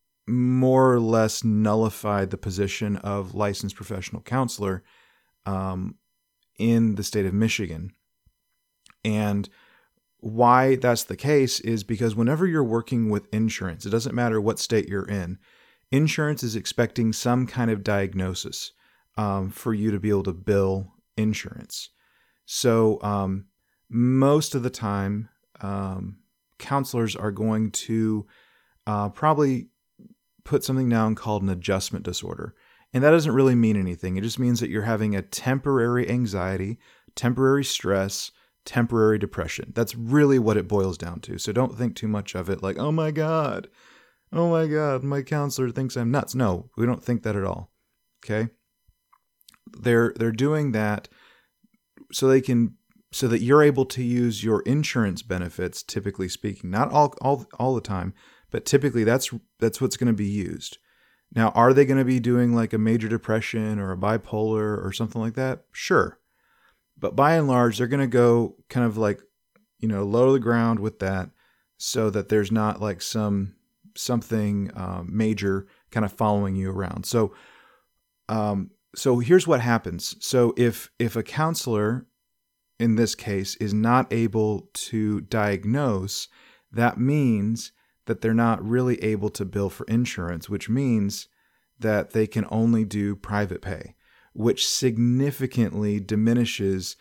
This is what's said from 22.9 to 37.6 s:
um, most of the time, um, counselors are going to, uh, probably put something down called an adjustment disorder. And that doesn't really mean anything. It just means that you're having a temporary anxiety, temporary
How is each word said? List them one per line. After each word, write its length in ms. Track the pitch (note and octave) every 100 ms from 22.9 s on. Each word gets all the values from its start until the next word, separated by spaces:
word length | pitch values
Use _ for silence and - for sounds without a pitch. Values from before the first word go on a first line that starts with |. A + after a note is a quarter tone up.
| G#2
um, 440 | G#2 G2+ F#2+ G2 G2 _ _ _ -
most 640 | A#2 B2 C3 C3+ D3+ D3+ C#3
of 80 |
the 60 | A#2+
time, 580 | - G#2+ G2+ G2 G#2 A2 _ _ -
um, 600 | G2 G2 G2 F#2 F#2+ G2 _ _ _ -
counselors 540 | - C#3 C3+ B2 A2+
are 180 | G2 G#2+
going 400 | G2 A2 A2 A2
to, 540 | - - A2+ A2 G#2+ G2+ _ _ _ _ _ -
uh, 220 | G#2 G#2
probably 580 | - D#3 D3+ C#3+ B2+ - _ _ _ - _ _ _ -
put 180 | C#3+
something 240 | - C3 B2+
down 260 | A#2 A2
called 300 | A2 - G#2
an 60 | G2
adjustment 560 | F2+ F2 F#2+ - F#2+ -
disorder. 500 | F2+ - - - - _ _ _
And 100 | B2
that 80 | C#3+
doesn't 220 | E3 D#3
really 220 | B2+ C3+ B2
mean 200 | A2+ G#2
anything. 400 | F#2 E2+ F#2 F#2
It 80 |
just 160 | G#2+ A2+
means 220 | B2 A#2+
that 80 | A2+
you're 140 | G#2
having 300 | G#2+ A2 G#2+
a 80 | G2+
temporary 880 | F#2+ - - C3+ C#3+ C3+ A#2 B2 -
anxiety, 720 | B2 A#2+ G2 F2+ F#2+ F#2+ A#2+ _ _ _ -
temporary 500 | A#2+ B2 C3 C#3